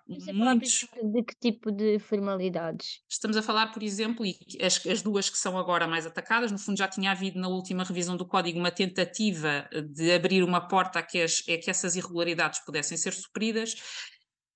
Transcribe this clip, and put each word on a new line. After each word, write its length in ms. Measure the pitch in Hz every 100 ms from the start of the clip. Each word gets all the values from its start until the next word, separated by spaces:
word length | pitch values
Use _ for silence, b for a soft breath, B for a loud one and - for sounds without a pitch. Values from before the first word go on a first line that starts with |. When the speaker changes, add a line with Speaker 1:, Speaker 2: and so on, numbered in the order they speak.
| -
Speaker 1:
Mas 160 | 180
a 20 | 185
falar, 80 |
por 120 | 196 240
Speaker 2:
muitos 380 | 240 247 -
Speaker 1:
exemplo, 280 | 240 240 220
de 120 | 233
que 120 | 233 -
tipo 320 | 240 214 220
de 280 | 202 214 208
formalidades? 1000 | 208 208 196 190 185 175 165 165 - - _
Speaker 2:
Estamos 280 | - 208 214
a 40 |
falar, 260 | 220 220 220
por 160 | 220
exemplo, 420 | 214 196 226 233 208
e 120 | - - -
as, 220 | 185 - -
as 160 | 220
duas 280 | 185 202 190
que 80 | -
são 200 | 202 185
agora 300 | 180 170 165
mais 180 | 165 160
atacadas, 460 | 185 180 226 240
no 60 | 196
fundo 200 | - 196
já 100 | 196
tinha 240 | - 196
havido 280 | 185 190 185
na 80 | 185
última 360 | 185 180 185
revisão 340 | 185 180 175 180
do 80 | 180
Código 340 | 190 175 170
uma 120 | 175
tentativa 960 | 175 185 185 175 - 214 165 151 143 - 160 151
de 200 | 147 165
abrir 300 | 175 180 190
uma 240 | 175 175 175
porta 320 | 190 180 170
a 40 |
que 180 | 170 180
as, 220 | 165 - -
a 100 | 165
que 120 | 190
essas 260 | 185 180 180
irregularidades 640 | 185 170 170 165 156 - -
pudessem 320 | 147 143 165
ser 160 | 190
supridas, 640 | - - - 220 220 226 B B B B B _ _ _